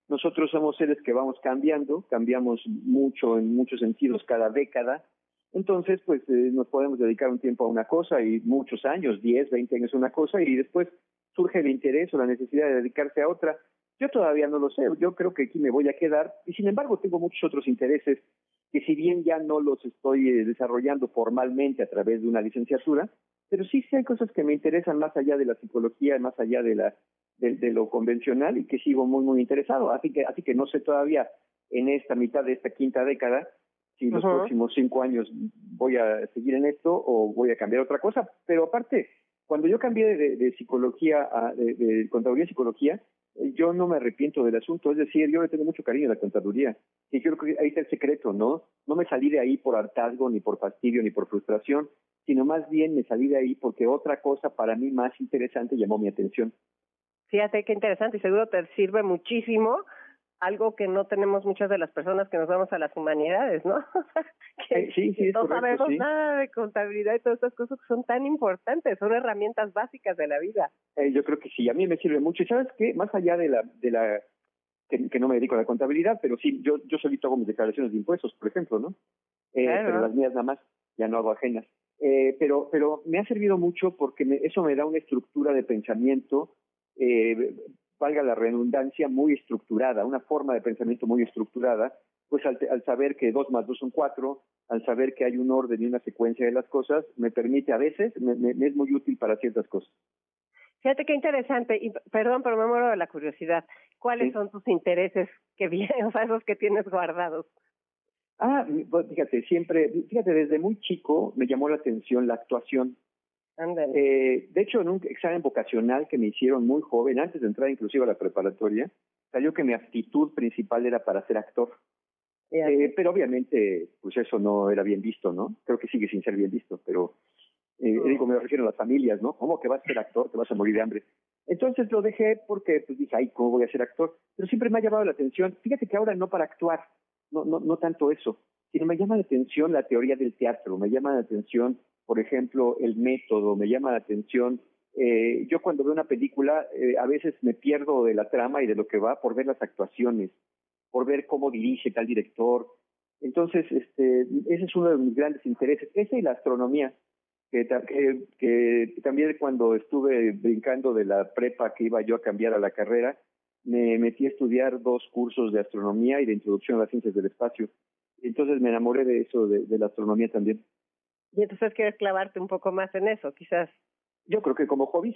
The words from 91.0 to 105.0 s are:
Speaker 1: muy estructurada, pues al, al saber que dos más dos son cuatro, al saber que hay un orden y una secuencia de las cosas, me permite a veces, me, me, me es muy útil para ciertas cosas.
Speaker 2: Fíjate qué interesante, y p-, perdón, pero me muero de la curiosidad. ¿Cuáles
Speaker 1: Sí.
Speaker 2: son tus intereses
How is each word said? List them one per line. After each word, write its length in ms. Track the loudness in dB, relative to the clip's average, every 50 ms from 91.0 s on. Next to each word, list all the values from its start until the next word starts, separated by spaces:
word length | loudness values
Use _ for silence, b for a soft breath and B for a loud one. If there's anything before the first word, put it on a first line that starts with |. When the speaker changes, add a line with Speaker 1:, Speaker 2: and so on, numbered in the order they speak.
| -2
Speaker 1:
muy 160 | 0 2 2
estructurada, 720 | 0 0 -2 -6 -6 -6 -4 -2 0 0 0 0 -2 -4 -6 -10 _ _ _ _ _ _
pues 160 | -4 -2 -2
al, 140 | -2 -4 -2 -2 -2
al 120 | -2 -2 -2
saber 300 | -2 0 0 0 -2 -2
que 140 | 0 -2 0
dos 200 | 0 0 -2 -2
más 160 | -2 -2 -2
dos 120 | -4 -6 -8
son 120 | -8 -4
cuatro, 520 | -2 -2 -2 -2 -2 -6 -6 -6 -8 -10 _ _ _ _ _ -6
al 160 | -6 -4 -2
saber 300 | -2 0 0 0 0 0
que 100 | -2 -2
hay 120 | -2 0
un 140 | 0 0 2
orden 300 | 2 2 0 0 -2 -2
y 60 | -2
una 140 | -2 -2 -4
secuencia 440 | -6 -6 -4 -2 0 0 0 0 0
de 80 | 0
las 140 | 0 0 -2 -2
cosas, 380 | -2 -2 0 0 0 -2 -2 -4 _
me 140 | -4 -4 -2
permite 420 | 0 0 0 0 0 0 2 2
a 40 | 2
veces, 360 | 2 2 0 0 -2 -2 -2 -2 -2
me, 140 | -2 -2 0
me, 180 | 0 0 0
me 140 | 0 0 0
es 80 | 0 2
muy 180 | 0 0 0
útil 240 | 0 0 0 -2 -4
para 200 | -2 0 -2 0
ciertas 300 | 0 -2 -2 -2 -4 -4 -4
cosas. 200 | -6 -8 -8 _ _ _ _ _ _ _ _ _ _ _ _ _ b b b b b _
Speaker 2:
Fíjate 220 | -2 -2 0 0 0
qué 100 | -2 -2
interesante, 640 | 0 0 0 0 0 -2 -2 -2 -2 0 -2 -2 -2
y 100 | -2 -6
p-, 100 | -8 -10 -8 _
perdón, 320 | -2 0 2 2 2 0
pero 140 | 0 0 0
me 100 | 2 2
muero 220 | 2 2 2 2 2
de 80 | 0
la 100 | 0 -2
curiosidad. 580 | -6 -6 -8 -8 -8 -8 -6 -2 -2 -2 -2 B B B B B B B _
¿Cuáles 300 | -4 -4 -2 0 0 -2
Speaker 1:
Sí. 40 |
Speaker 2:
son 180 | -2 -4 -6 -6
tus 160 | -8 -4 -2
intereses 640 | 0 0 2 2 0 2 2